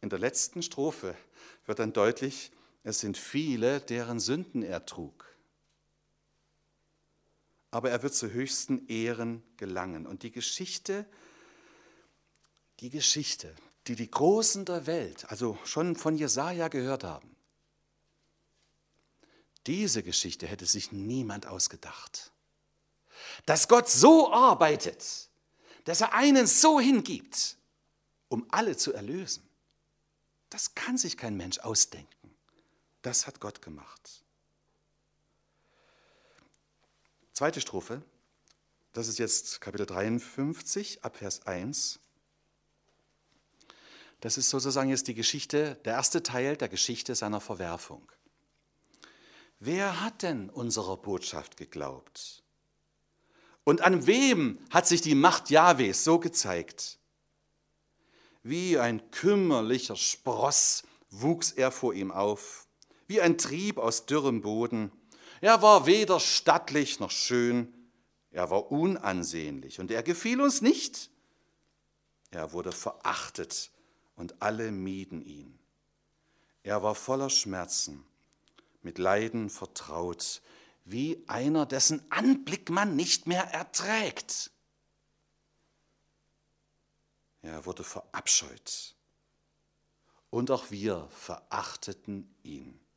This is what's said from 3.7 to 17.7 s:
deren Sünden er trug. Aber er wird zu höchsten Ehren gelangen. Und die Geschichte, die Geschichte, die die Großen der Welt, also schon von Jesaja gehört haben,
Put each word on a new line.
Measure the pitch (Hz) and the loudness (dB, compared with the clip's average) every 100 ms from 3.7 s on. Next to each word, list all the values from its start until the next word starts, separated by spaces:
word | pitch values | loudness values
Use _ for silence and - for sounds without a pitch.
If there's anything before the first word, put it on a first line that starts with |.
| 143 | 0
deren | - 120 117 120 | -4 -6 -4 -6
Sünden | 107 143 180 135 | -2 -4 -4 -6
er | 98 87 - | -6 -8 -10
trug. | - 80 _ - _ _ _ _ _ _ _ _ _ _ _ _ _ _ _ _ _ _ _ _ _ _ _ _ | -14 -14 _ -20 _ _ _ _ _ _ _ _ _ _ _ _ _ _ _ _ _ _ _ _ _ _ _ _
Aber | 117 127 | -4 -2
er | 120 | -2
wird | 135 | -2
zu | - 113 | -2 -4
höchsten | 117 131 - - 135 - | -6 -4 -4 -4 -4 -4
Ehren | 113 113 117 117 117 113 _ | -6 -4 -4 -6 -8 _ _
gelangen. | 98 92 92 82 80 | -8 -6 -6 -8 -12
Und | 95 | -12
die | 117 | -12
Geschichte, | 120 - - 185 - - 196 208 - - - - _ _ _ _ _ _ _ _ _ _ _ _ _ | -10 -8 -8 -8 -10 -8 -8 -8 -20 -20 -20 -20 _ _ _ _ _ _ _ _ _ _ _ _ _
die | 123 | -12
Geschichte, | 143 - 156 143 - - 80 - _ - | -2 0 0 -2 -8 -10 -18 -20 _ -10
die | 117 | -8
die | 113 | -4
Großen | - 151 208 220 196 190 | 2 4 6 4 0 -4
der | 175 143 | -6 -4
Welt, | 165 104 - - | -4 -4 -10 -12
also | 107 120 101 - | -4 -4 -4 -6
schon | 147 175 165 | -2 -2 -2
von | 156 156 | -2 -2
Jesaja | 147 190 160 180 160 | 0 -2 -2 -2 -4
gehört | 139 127 131 | -2 -4 -4
haben, | 90 82 - _ _ _ _ | -6 -12 -16 _ _ _ _